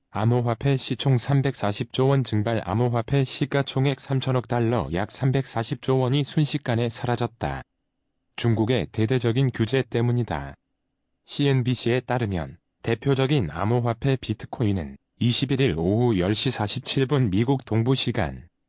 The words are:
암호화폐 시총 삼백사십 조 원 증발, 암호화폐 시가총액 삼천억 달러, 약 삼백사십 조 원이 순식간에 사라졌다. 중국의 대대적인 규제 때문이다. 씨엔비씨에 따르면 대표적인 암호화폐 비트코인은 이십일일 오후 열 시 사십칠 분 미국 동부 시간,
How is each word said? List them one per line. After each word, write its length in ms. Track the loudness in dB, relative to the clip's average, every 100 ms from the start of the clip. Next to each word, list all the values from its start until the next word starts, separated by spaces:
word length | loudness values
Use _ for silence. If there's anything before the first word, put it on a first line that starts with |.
| _
암호화폐 640 | -2 2 2 2 0 0 0
시총 400 | -2 -2 2 2
삼백사십 720 | 2 2 0 0 -2 -2 -4
조 160 | 0 2
원 160 | 2
증발, 380 | 2 0 0 -2
암호화폐 640 | -2 0 0 0 0 0 0
시가총액 720 | -2 -2 0 0 0 0 -2
삼천억 480 | -2 -2 0 -2 0
달러, 400 | 0 2 0 0
약 180 | -2 -4
삼백사십 720 | -2 0 0 -2 -4 -4 -4
조 160 | 0 0
원이 260 | 2 0
순식간에 640 | 0 0 0 -2 -2 0 -2
사라졌다. 760 | -2 -2 -2 -2 -4 -6 -6 -12 _ _ _ _ _ _ -4
중국의 500 | 0 2 2 0 -2
대대적인 560 | -2 0 2 0 2 0
규제 300 | 0 0 0
때문이다. 720 | 0 0 0 0 -2 -4 -6 -14 _ _ _ _ _ _ -12
씨엔비씨에 760 | -2 2 2 0 -2 0 0
따르면 560 | 0 -2 0 -2 -6 -12 _ _
대표적인 680 | -4 -2 0 2 2 2 0
암호화폐 640 | -2 0 2 0 0 0 0
비트코인은 720 | -2 -6 -6 -2 0 0 -4 -10 _ _
이십일일 560 | 0 2 0 2 2 2
오후 400 | 2 2 2 2
열 160 | 2
시 160 | 0 0
사십칠 580 | -2 -2 -4 -4 -2 0
분 220 | 2 2
미국 360 | 2 2 0 0
동부 280 | 0 2 2
시간, 520 | 0 0 -2 -4 -14 _